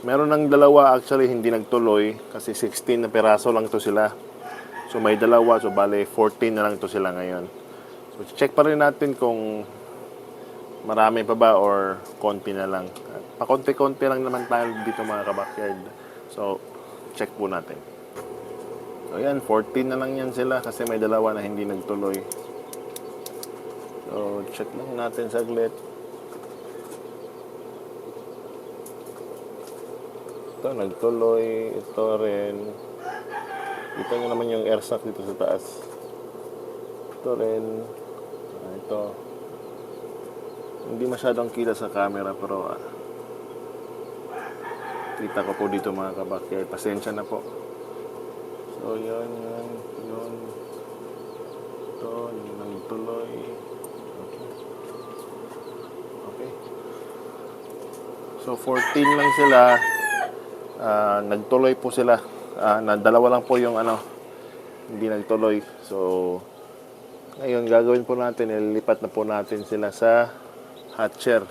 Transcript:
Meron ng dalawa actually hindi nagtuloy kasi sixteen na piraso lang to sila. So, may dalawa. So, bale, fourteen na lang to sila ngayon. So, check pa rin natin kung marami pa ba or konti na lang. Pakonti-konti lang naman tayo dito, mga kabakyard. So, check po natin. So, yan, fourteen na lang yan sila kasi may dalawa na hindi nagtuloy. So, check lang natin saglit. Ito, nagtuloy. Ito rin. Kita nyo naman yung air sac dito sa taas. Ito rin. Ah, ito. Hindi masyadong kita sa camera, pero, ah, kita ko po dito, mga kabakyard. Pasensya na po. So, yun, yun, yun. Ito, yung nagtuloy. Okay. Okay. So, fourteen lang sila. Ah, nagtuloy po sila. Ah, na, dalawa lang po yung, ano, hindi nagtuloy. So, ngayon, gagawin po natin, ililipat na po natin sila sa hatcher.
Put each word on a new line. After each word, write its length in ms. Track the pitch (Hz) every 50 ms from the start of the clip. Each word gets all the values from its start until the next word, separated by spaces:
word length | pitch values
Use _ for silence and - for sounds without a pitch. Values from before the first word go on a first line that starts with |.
| -
Meron 240 | 120 131 143 151 151
ng 160 | 151 151 151
dalawa 480 | 143 143 143 143 143 143 147 143 139 131
actually 320 | 131 - - 139 135 131
hindi 240 | 123 127 117 110 117
nagtuloy 640 | 113 110 107 - 123 120 117 113 107 104 104 107 110 110 - -
kasi 240 | - 110 - - 107
sixteen 480 | - - 104 - - - - 123 117 117
na 80 | 107
piraso 400 | - 113 107 110 107 104 - 123
lang 160 | 117 110 110
to 160 | 107 - 107 101
sila. 260 | 107 101 107 107 107 - - - - - - - - - - - - - - - -
So, 140 | - 117 110
may 160 | 107 107 104
dalawa. 400 | 113 113 120 117 117 117 117 110
So, 160 | 113 104 95
bale, 320 | 101 101 101 104 101 101
fourteen 480 | - - - 107 107 107 - 120 113 110
na 80 | 107 104
lang 160 | 104 104 98
to 80 | -
sila 240 | 92 101 104 95 92
ngayon. 400 | 90 90 90 90 90 90 87 87 - - - - - - - - - - - - -
So, 80 | - 101 - - -
check 160 | 143 135 -
pa 80 | - 147
rin 160 | 156 151 151
natin 340 | 147 143 135 - 151 143 131
kung 540 | - 127 120 117 113 110 107 107 107 101 98 - - - - - - - - - - - - - - - - - - - - - - -
marami 320 | 107 110 110 110 110 113 113 107
pa 80 | 107 113
ba 240 | 113 117 113 107 95
or 400 | 101 101 101 98 98 95 95 92 - - -
konti 400 | - - 107 101 98 - 104 98
na 80 | 95 95
lang. 240 | 95 95 92 90 92 - - - - - - - - -
Pakonti-konti 720 | - 120 - 131 135 131 - 139 - 139 135 135 135 143
lang 160 | 135 135 131 131
naman 240 | 127 127 123 120
tayo 240 | - 120 120 120 117 110 110 110
dito, 160 | 113 104 107 110
mga 240 | 110 104 104 101
kabakyard. 540 | 101 98 98 98 - - 104 107 101 98 95 95 95 - - - - - - - -
So, 320 | - - 104 98 95 92 - - - - - - - - - - - -
check 80 | 110 - -
po 160 | - 101 95
natin. 240 | 95 85 80 - 76 73 - - - - - - - - - - - - - - - - - - - - - - - - - -
So, 80 | 82 92
yan, 240 | 120 143 139 135 127
fourteen 480 | - 110 110 107 - - 131 131 131
na 80 | 131 131
lang 160 | 131 131 135
yan 160 | 135 131 127
sila 320 | 117 123 123 127 131 127 123
kasi 240 | 120 110 113 120
may 80 | 117 113
dalawa 400 | 110 110 107 110 110 110 110 107
na 80 | 107 101
hindi 240 | 101 104 101 104
nagtuloy. 480 | 101 98 95 92 104 104 101 101 98 95 95 92 - - - - - - - - - - - - - - - - - - - - - - - - - - - - - - - - - - - -
So, 400 | - - 104 104 101 101 101 98 - -
check 160 | - 107 - - -
lang 160 | - 135 127
natin 320 | 120 120 117 113 120 117
saglit. 480 | 110 113 117 117 113 117 117 117 110 - - - - - - - - - - - - - - - - - - - - - - - - - - - - - - - - - - - - - - - - - - - - - - - - - - - - - - - - - - - - - - - - - - - - - - - - - - - - - - - - - - - - - - - - - - - - - - - - - - -
Ito, 40 | 127
nagtuloy. 1040 | 135 117 98 98 90 - 113 117 117 117 113 113 113 113 113 113 113 113 113 110 104 107 107
Ito 220 | - - - 110 110 110 107 110
rin. 320 | 107 101 101 101 104 101 101 104 104 98 - - - - - 679 740 427 427 - - - 831 - - 784 - - - - - - - - 107
Kita 140 | 107 - 120 120 120
nyo 40 | 117
naman 240 | 117 117 117 117 117
yung 80 | 110 107
air 160 | 104 110 107
sac 240 | - - 120 110 -
dito 160 | 113 98 -
sa 160 | 98 98 98
taas. 480 | - 92 - 92 95 - - - - - - - - - - - - - - - - - - - - - - - - - - - - - - - -
Ito 100 | - 127 123
rin. 480 | 113 113 110 110 113 113 110 110 110 113 110 - - - - - - - - - - - - - - -
Ah, 120 | - 185 196
ito. 240 | - - - - 104 101 - - - - - - - - - - - - - - - - - - - - - - - - - - - - - - - - - - 117
Hindi 160 | 123 117 113 123
masyadong 480 | 127 127 123 - 127 120 120 120 117
kita 240 | - 117 117 113 107
sa 160 | - 117 101
camera, 400 | - 101 101 101 101 101 98 98
pero, 400 | 95 92 98 98 98 95 90 -
ah, 80 | - - - - - - - - - - - - - - - - - - - - - - - - - - - - - - - - - - - - - - - - - - - - - - - - - -
kita 240 | 113 101 - 104 95
ko 80 | 95 98 -
po 80 | 104
dito, 240 | 101 101 98 - 107
mga 320 | 95 95 95 95 92 98 95
kabakyard. 480 | 95 98 90 - - 92 95 92 -
Pasensya 400 | - 92 - 107 101 104 - 110
na 160 | 104 104 104
po. 160 | - 110 - - - - - - - - - - - - - - - - - - - - - - - - - - - - -
So, 160 | - 110 110
yun, 320 | 110 110 113 113 113 117
yun, 400 | 117 117 117 117 120 117 117 117 120 120 117 - - - - 113
yun. 260 | 113 113 113 117 117 117 120 113 - - - - - - - - - - - - - - - - - - - - - - - - - - - - -
Ito, 200 | - - 117 113 113 117 120 117
yung 240 | 113 107 107 107 104
nagtuloy. 760 | 104 104 104 98 92 90 - 113 113 113 113 117 113 117 117 120 - - - - - - - - - - - - - - - -
Okay. 320 | - - - - - - - - - - - - - - - - - - - - - - - - - - - - - - - - - - - - - - - - - - -
Okay. 180 | - - - - - - - - - - - - - - - - - - - - - - - - - - - - - - - - - - - - - - - - - - -
So, 80 | 127 123
fourteen 560 | 117 - 135 127 127 127 - - 147 143 143
lang 200 | 147 147 139 135 -
sila. 240 | - 143 139 135 123 123 123 123 - - - - 880 855 831 831 807 - - - - - - - - - - - -
Ah, 400 | 123 110 107 104 107 104 101 104
nagtuloy 560 | 104 101 101 107 104 - 131 127 131 131 131
po 160 | 131 - 127
sila. 240 | - - 120 123 117 113 - - - - - - -
Ah, 240 | - 101 110 104 110
na, 160 | 113 107 104
dalawa 400 | 104 98 110 113 117 120 123 123
lang 80 | 123 123
po 160 | - 131 123
yung, 160 | 123 120 117
ano, 240 | 110 113 117 113 107 - - - - - - - - - - - - - - - - -
hindi 240 | - 113 104 110 110
nagtuloy. 480 | 107 104 101 - 113 110 110 110 104 104 104 - - - -
So, 160 | - 101 98 92 92 92 92 90 90 90 92 95 - - - - - - - - - - - - - - - - - - - 135
ngayon, 240 | 131 123 120 120
gagawin 400 | 113 113 117 117 120 123 123 120
po 80 | 120 127
natin, 400 | 123 123 123 117 - 120 110 107
ililipat 480 | 107 107 107 107 110 107 - 110 107 110
na 80 | 104
po 160 | - 110 107
natin 400 | 107 107 104 101 - 113 104 101
sila 240 | - 113 107 107 101
sa 400 | 95 - 117 113 117 117 120 117 - - - - - - - - - - - - -
hatcher. 480 | - 110 104 - - - 127 117 113 98 92